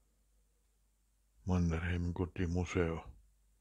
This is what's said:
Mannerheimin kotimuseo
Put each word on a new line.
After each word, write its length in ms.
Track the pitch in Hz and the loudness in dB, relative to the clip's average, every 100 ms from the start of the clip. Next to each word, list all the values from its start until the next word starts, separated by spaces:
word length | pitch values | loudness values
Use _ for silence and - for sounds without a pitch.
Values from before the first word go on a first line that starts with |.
| _ _ _ _ _ _ _ _ _ _ _ _ _ _ 92 | _ _ _ _ _ _ _ _ _ _ _ _ _ _ 0
Mannerheimin 680 | 90 85 80 87 87 87 | 2 4 2 0 -2 -2
kotimuseo 960 | 85 90 - 87 90 87 92 82 82 - - - _ _ _ | -2 -4 -2 -2 0 0 0 0 -2 -10 -20 -20 _ _ _